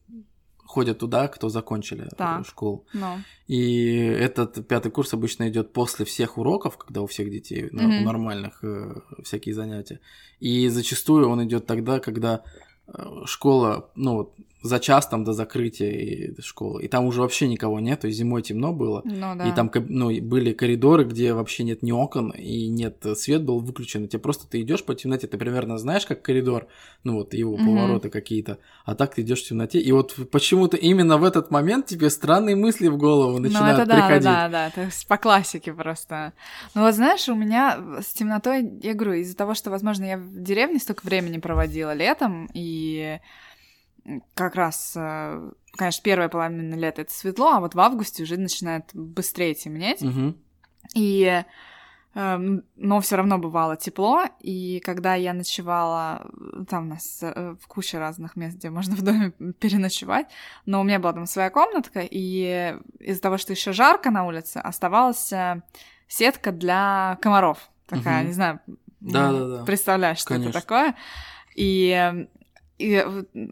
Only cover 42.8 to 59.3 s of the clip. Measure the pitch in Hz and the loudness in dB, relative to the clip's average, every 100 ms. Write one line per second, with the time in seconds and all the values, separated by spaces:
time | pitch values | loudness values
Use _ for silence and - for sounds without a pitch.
42.8 | 156 156 156 156 - - - - _ _ | -4 -6 -6 -10 -14 -20 -20 -20 _ _
43.8 | _ _ - 131 - - 180 180 170 - | _ _ -14 -14 -10 -6 -4 0 -2 -2
44.8 | - 170 156 156 151 156 - - _ - | -10 -8 -8 -8 -8 -10 -12 -18 _ -4
45.8 | 185 - 208 185 170 165 165 165 160 160 | -4 0 2 2 2 -2 -4 -4 -6 -4
46.8 | 160 156 156 - 190 190 294 247 175 170 | -4 -4 -8 -8 -6 2 4 4 2 4
47.8 | 214 247 208 - 160 175 185 - 175 160 | 4 4 -6 -6 -6 -4 -4 -4 -6 -6
48.8 | - - 160 165 175 - 170 151 156 156 | -8 -14 -10 -6 -6 -2 -2 -2 -8 -6
49.8 | 190 381 135 127 139 170 _ _ _ _ | -4 -2 -2 0 -2 -4 _ _ _ _
50.8 | - 226 208 196 185 175 175 - - - | -6 0 2 4 4 4 -2 -12 -20 -20
51.8 | - _ _ 208 196 180 190 196 - - | -20 _ _ -6 -2 -2 0 -2 -4 -4
52.8 | 202 202 196 196 196 190 165 165 160 156 | 0 2 2 2 2 2 0 0 -2 -2
53.8 | - - 202 302 381 _ - 185 180 180 | -6 0 2 2 0 _ -8 -6 -6 -6
54.8 | 185 180 185 185 180 180 175 - 175 175 | -6 -4 0 0 0 -4 -6 -6 -2 0
55.8 | 170 165 160 - - - - - 185 180 | 0 -2 -4 -8 -12 -18 -16 -14 -8 -8
56.8 | 160 160 - - 165 - 175 170 - - | -8 -10 -14 -10 -10 -8 -10 -12 -14 -10
57.8 | 185 170 156 170 165 - 165 180 170 165 | -8 -6 -8 -8 -12 -10 -10 -10 -8 -6
58.8 | 185 196 190 220 196 | -4 0 2 2 2